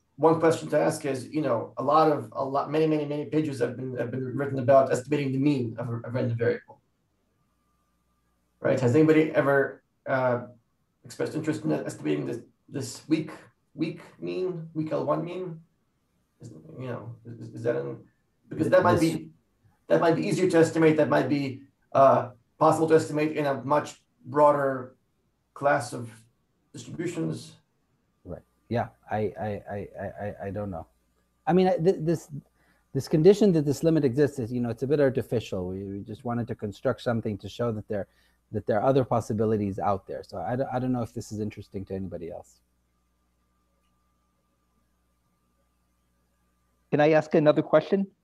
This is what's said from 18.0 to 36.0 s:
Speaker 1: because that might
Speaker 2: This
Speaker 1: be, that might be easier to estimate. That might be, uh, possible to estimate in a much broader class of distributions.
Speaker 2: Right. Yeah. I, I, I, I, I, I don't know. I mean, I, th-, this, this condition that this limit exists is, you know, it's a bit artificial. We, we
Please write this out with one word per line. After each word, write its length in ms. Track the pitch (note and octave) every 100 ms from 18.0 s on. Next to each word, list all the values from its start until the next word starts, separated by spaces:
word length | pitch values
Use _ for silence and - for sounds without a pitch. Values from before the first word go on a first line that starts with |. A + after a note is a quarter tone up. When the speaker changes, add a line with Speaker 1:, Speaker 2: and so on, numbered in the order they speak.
| - _ _ _ -
Speaker 1:
because 180 | D3 D#3
that 140 | F#3
might 180 | F3 E3+
Speaker 2:
This 140 | D#3+
Speaker 1:
be, 160 | D#3 - _ _ _ _ _ -
that 140 | D#3+
might 140 | E3+ D#3+
be 100 | -
easier 240 | - F3+
to 80 | E3
estimate. 400 | D#3+ D#3+ D#3+ D#3
That 100 | C3
might 220 | A#2+ -
be, 320 | C#3+ C3+ A#2+ - _ _
uh, 400 | C3 C3+ B2 A#2+ - _ -
possible 300 | D#3 D#3 D#3+
to 60 |
estimate 440 | D#3+ D#3 D3 D#3 D3+
in 80 | C#3+
a 160 | B2+
much 380 | B2+ D3 - - _ _ A#2+
broader 680 | D3 D3 C#3+ C3+ C3 - _ _ _ _ _ _
class 400 | - C#3 - -
of 160 | B2 A2+ - _ _ _ _ _
distributions. 800 | - - - E3+ E3 D#3+ A#2+ - - _ _ _ _ _ _ F#2
Speaker 2:
Right. 160 | D#2+ _ _ -
Yeah. 200 | A2+ A#2 _ -
I, 220 | G#2 G#2 -
I, 60 | G#2+
I, 300 | G2 - G2+
I, 300 | - - F#2+ -
I, 140 | G2+ - G2
I 40 |
don't 200 | G2+ G2+
know. 160 | E2 D#2+ _ _ _ _ _ -
I 80 |
mean, 140 | F3+ F#3
I, 100 | F3
th-, 180 | E3 E3+
this, 280 | D#3 E3 - C#3+ - _ _ _ _
this 160 | C3+ -
condition 440 | D#3+ E3 G3+ G#3
that 120 | D#3+
this 180 | D3 C3
limit 220 | E3 D#3+
exists 340 | C#3+ B2 C#3+ C#3+
is, 140 | A2+
you 80 | B2
know, 80 | A#2+
it's 140 | A2+
a 40 | C3
bit 140 | D3
artificial. 680 | C3+ A#2+ - A#2+ - G2 F2+
We, 160 | F#2+
we 160 | G2 G2+